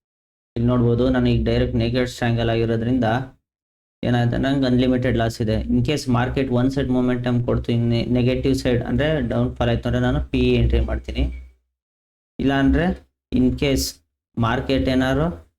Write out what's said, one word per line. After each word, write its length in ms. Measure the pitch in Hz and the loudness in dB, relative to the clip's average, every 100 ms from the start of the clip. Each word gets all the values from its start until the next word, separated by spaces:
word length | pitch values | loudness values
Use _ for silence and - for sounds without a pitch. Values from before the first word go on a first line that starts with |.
| _ _ _ _ _ - | _ _ _ _ _ -2
ಇಲ್ಲಿ 120 | 117 | 0
ನೋಡ್ಬೋದು, 420 | 123 120 117 131 | 2 2 2 2
ನಾನು 200 | 127 123 | 2 2
ಈಗ 160 | 117 110 | 0 0
ಡೈರೆಕ್ಟ್ 300 | 120 123 123 | 0 0 0
ನೆಗೆಟಿವ್ 420 | 117 127 123 - | 0 0 -4 -2
ಟ್ರಯಾಂಗಲ್ 320 | 120 117 117 | -2 0 0
ಆಗಿರೋದ್ರಿಂದ 540 | 113 113 113 113 127 110 120 135 - _ _ _ _ _ - | 0 0 0 0 0 0 0 -4 -14 _ _ _ _ _ -8
ಏನಾಯ್ತು, 340 | 117 120 120 - | -2 2 2 0
ನಂಗೆ 280 | 131 139 131 | 0 0 2
ಅನ್‌ಲಿಮಿಟೆಡ್ 520 | 123 127 127 123 113 | 2 2 2 0 0
ಲಾಸ್ 240 | 113 - | 0 -2
ಇದೆ. 220 | 107 110 | -2 -2
In 160 | 117 123 | 0 0
case 300 | 120 147 - | 0 -2 0
ಮಾರ್ಕೆಟ್ 400 | 117 123 139 131 | 0 0 -2 0
ಒನ್ 200 | 120 131 | 0 0
ಸೈಡ್ 180 | 139 127 | 0 0
ಮೊಮೆಂಟಮ್ 560 | 127 123 123 123 123 120 | 0 0 0 0 -2 0
ಕೊಡ್ತು, 260 | 117 - | -2 0
ಇನ್ 180 | 117 117 | 0 0
ನೆ-, 160 | 117 - | 0 0
ನೆಗೆಟಿವ್ 500 | 123 120 127 139 135 | 0 2 0 0 0
ಸೈಡ್ 280 | 135 120 | 0 0
ಅಂದ್ರೆ 460 | 120 123 151 147 117 | 0 -2 0 0 -2
ಡೌನ್ 260 | 117 127 123 | -2 -2 0
ಫಾಲ್ 140 | 117 | -2
ಆಯ್ತು 180 | 117 123 | 0 -2
ಅಂದ್ರೆ 140 | 123 | 0
ನಾನು 260 | 123 127 - | 0 0 -2
ಪಿ 100 | 131 | 0
ಇ 160 | 127 123 | 2 2
ಎಂಟ್ರಿ 240 | 120 127 | 2 2
ಮಾಡ್ತೀನಿ. 440 | 113 113 - 117 135 - - _ _ _ _ _ _ _ _ - | 0 -4 -6 -4 -4 -4 -16 _ _ _ _ _ _ _ _ -4
ಇಲ್ಲ 140 | 131 | -2
ಅಂದ್ರೆ 320 | 139 139 139 175 185 _ _ - | 2 2 2 0 -4 _ _ -6
in 140 | 123 127 | 0 0
case 320 | 123 143 131 - - _ _ _ - | 2 0 0 -2 -8 _ _ _ -4
ಮಾರ್ಕೆಟ್ 520 | 113 127 127 135 131 | -2 -2 0 0 2
ಏನಾದ್ರು 360 | 131 131 135 165 175 - | 0 2 0 -2 -4 -14